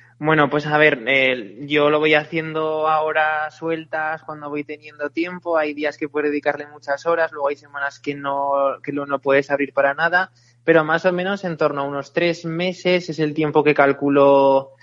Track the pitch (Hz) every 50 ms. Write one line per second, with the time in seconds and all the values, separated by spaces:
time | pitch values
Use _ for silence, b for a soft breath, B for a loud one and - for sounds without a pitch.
0 | b b b b 151 156 160 156 147 135 143 147 143 151 151 151 156 151 143 123
1 | 110 123 135 135 131 131 127 123 104 98 98 113 147 143 151 147 147 147 151 151
2 | 156 156 151 151 151 147 165 165 160 160 156 156 156 156 156 156 156 156 156 156
3 | 156 156 156 156 156 156 156 151 156 151 - - 160 165 165 160 160 - - 156
4 | 156 156 160 156 - - 156 151 147 147 147 147 147 147 151 147 151 151 151 147
5 | 147 143 139 165 170 180 180 175 165 170 165 156 151 151 147 147 151 147 143 -
6 | 160 143 - 151 147 147 147 147 - 147 139 143 147 147 147 143 - 143 139 139
7 | - 170 170 165 165 156 156 151 139 143 147 143 147 143 143 143 139 139 - -
8 | - 143 143 143 143 139 139 139 139 139 139 139 139 139 131 - - 143 139 143
9 | 143 143 143 135 - 139 135 139 139 - 143 135 143 135 - 143 143 139 143 147
10 | 165 170 175 180 190 - b b b b b b _ 165 165 160 156 156 160 165
11 | - 185 180 180 180 190 202 196 - 180 160 151 160 147 143 143 139 139 143 143
12 | 139 - - 170 175 170 165 170 - 165 160 165 180 185 175 - - 180 180 180
13 | 180 175 156 151 156 151 147 156 156 147 143 156 143 147 147 - 143 139 139 -
14 | 143 143 143 143 139 139 139 139 139 139 135 135 135 - - b